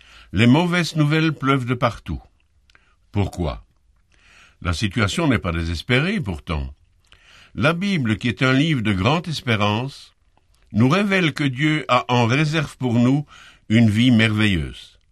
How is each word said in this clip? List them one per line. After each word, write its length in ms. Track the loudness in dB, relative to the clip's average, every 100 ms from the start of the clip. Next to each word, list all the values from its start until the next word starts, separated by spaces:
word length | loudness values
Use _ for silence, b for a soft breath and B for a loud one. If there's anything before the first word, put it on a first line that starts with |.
| B B B
Les 120 | 2 4
mauvaises 480 | 4 2 0 -2 0
nouvelles 380 | 0 0 0
pleuvent 320 | -2 0 0 -2
de 100 | -2
partout. 460 | -2 -4 -10 -10 -12 _ _ _ _ b b b _
Pourquoi ? 520 | -4 -4 -4 -6 -6 -14 _ _ _ _ b b b b b
La 100 | -6
situation 540 | -4 -2 0 -2 0 0
n'est 100 | 0
pas 140 | 0
désespérée, 680 | -4 -4 -6 -2 0 0 -4
pourtant. 540 | -4 -8 -6 -8 -8 -14 _ _ b b b b b
La 200 | -2 0
Bible, 440 | 0 -2 -2 0 -2
qui 100 | -2
est 140 | -2
un 120 | 0
livre 280 | 2 2 0
de 120 | 0
grande 340 | 0 0 0 -4
espérance, 880 | -6 -2 0 0 -2 -6 -12 -20 _ _ _ _ _ _
nous 180 | 2 2
révèle 440 | 2 0 0 0
que 100 | -2
Dieu 420 | -4 -2 -2 -2 0
a 240 | -2 0
en 140 | 0 2
réserve 500 | 2 0 -2 -6 -6
pour 180 | -2 2
nous 320 | 2 2 -2 B B B 0
une 220 | 4 4
vie 180 | 4 4
merveilleuse. 880 | 4 4 2 0 0 -4 -10 -20 _ _